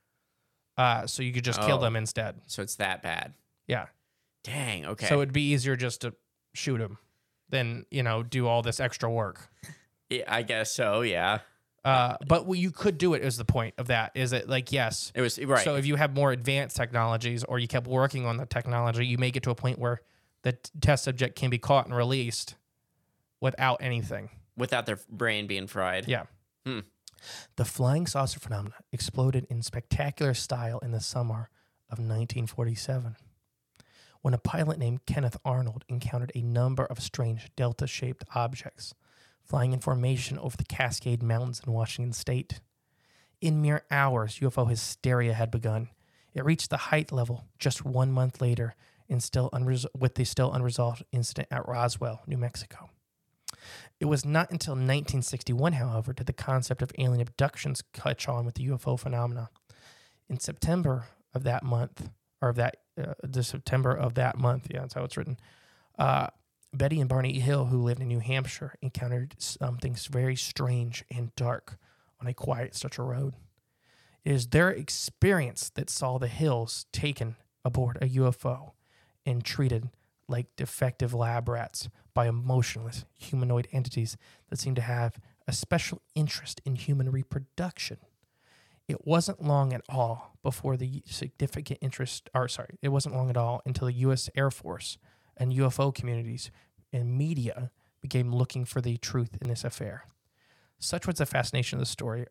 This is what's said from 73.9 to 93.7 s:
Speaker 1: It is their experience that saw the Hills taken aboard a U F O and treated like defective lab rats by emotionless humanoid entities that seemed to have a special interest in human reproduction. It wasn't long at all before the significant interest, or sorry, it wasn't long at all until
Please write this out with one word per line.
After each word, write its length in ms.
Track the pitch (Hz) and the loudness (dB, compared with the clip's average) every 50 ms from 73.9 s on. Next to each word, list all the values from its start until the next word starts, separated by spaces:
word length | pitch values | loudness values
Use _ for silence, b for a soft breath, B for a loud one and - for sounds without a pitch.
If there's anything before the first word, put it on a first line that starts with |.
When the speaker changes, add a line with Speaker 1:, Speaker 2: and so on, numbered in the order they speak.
| b b b b b b b | b b b b b b b
Speaker 1:
It 80 | 147 | 2
is 140 | 139 131 120 | 2 2 2
their 240 | 120 - 156 175 185 | 4 6 6 6 6
experience 1000 | 196 - 151 - - - - - - - - 196 196 170 135 120 - - - - | 4 0 -4 -6 -6 -6 -6 -4 0 4 6 6 6 6 4 0 -2 -6 -8 -8
that 200 | - 139 131 - | -6 -6 -6 -4
saw 260 | - - 139 127 127 127 | -4 -2 0 0 0 0
the 100 | 131 117 | -2 -2
Hills 580 | 107 - 160 151 127 117 113 113 - - - _ | 0 2 2 2 4 2 0 -2 -6 -8 -8 _
taken 440 | - - - 147 135 - 117 113 113 - _ _ _ _ - | -4 -2 -2 -2 -2 -2 -4 -6 -6 -10 _ _ _ _ -2
aboard 340 | 127 120 131 127 120 120 - | -2 0 2 0 0 0 0
a 60 | - 127 | 0 2
U 200 | 127 131 131 123 | 4 4 4 4
F 180 | 123 - - | 4 2 0
O 280 | 127 127 131 147 - - _ b b b b b b b b - | -2 -2 -4 -6 -14 -20 _ b b b b b b b b -4
and 180 | 143 123 120 113 | -2 -2 -2 -2
treated 460 | - - - 139 127 117 113 117 123 - _ _ _ _ _ _ - | -4 0 2 2 2 2 0 -2 -4 -10 _ _ _ _ _ _ -6
like 260 | 127 120 123 - _ | -4 -4 -4 -6 _
defective 580 | - 135 117 - - 131 123 - - 120 120 | -8 -6 -6 -2 0 0 0 0 0 -2 0
lab 360 | 123 117 117 117 117 120 117 123 | 0 0 0 0 0 0 0 -2
rats 400 | 120 117 117 - - - - 120 b b b b b | -2 -4 -4 -6 -8 -10 -10 -10 b b b b b
by 140 | 123 120 117 | 2 4 4
emotionless 760 | 117 117 123 127 127 127 120 - - 113 113 117 120 - - - _ - | 2 2 2 4 4 4 4 2 0 -6 -8 -8 -8 -10 -12 -14 _ -18
humanoid 480 | - - - 131 127 123 120 120 123 - | -8 -2 0 0 2 2 2 2 0 0
entities 440 | - 131 123 123 - 123 113 110 - - b b b b b b | -2 -2 -2 -2 -2 -2 -2 -2 -4 -10 b b b b b b
that 120 | 139 - | -6 -4
seemed 160 | - 139 127 | -2 -2 0
to 60 | 123 | 0
have 360 | 113 120 120 120 117 113 - - b b b b b b | 0 0 0 0 0 0 -2 -4 b b b b b b
a 40 | |
special 480 | - - - - 175 165 - - 180 - _ _ - | -4 -4 -2 0 0 0 0 -2 -6 -10 _ _ 0
interest 460 | 156 151 147 - - - - - - - | 0 0 0 0 -4 -8 -10 -12 -8 -4
in 120 | 139 131 | -4 -4
human 340 | 120 - 143 143 135 131 131 | -2 0 0 2 2 2 2
reproduction. 840 | 131 135 131 - - 139 135 - - - 175 180 - - - - - - _ _ _ _ b b b b b b b b b b b b b | 2 0 0 -2 -4 -8 -8 -8 -6 -6 -4 -4 -4 -6 -10 -10 -10 -12 _ _ _ _ b b b b b b b b b b b b b
It 180 | b 151 - - | b -6 -4 2
wasn't 380 | 147 165 170 - 196 196 - | 4 4 4 4 2 -2 -2
long 300 | 147 147 143 139 139 131 | 2 2 4 4 4 2
at 100 | 127 120 - - | 0 -2 -6 -4
all 480 | 135 131 120 113 113 117 - - _ - - | 0 2 2 2 0 -4 -10 -16 _ -6 -4
before 320 | 139 127 - - 139 131 | -4 -4 -2 -2 -2 -2
the 260 | 123 127 127 135 143 - | 0 -2 -4 -6 -6 -10
significant 760 | - - - 143 139 - - 139 - - - 147 - 135 - | -10 -8 -8 -8 -8 -4 -4 -4 -2 -2 -4 -6 -6 -6 -4
interest, 480 | - 131 - - 131 123 - - - - | -4 -4 -4 -4 -6 -6 -6 -10 -8 -4
or 140 | - 131 127 | -2 0 0
sorry, 320 | 117 - - - - - - | -2 -4 -8 -10 -12 -10 -4
it 100 | - 143 | -2 0
wasn't 260 | 139 139 - 151 117 | 2 2 0 0 0
long 120 | 131 127 127 | 0 0 2
at 80 | 120 | 2
all 240 | 123 117 117 123 123 - | 2 2 0 0 -2 -4
until 220 | 135 | -4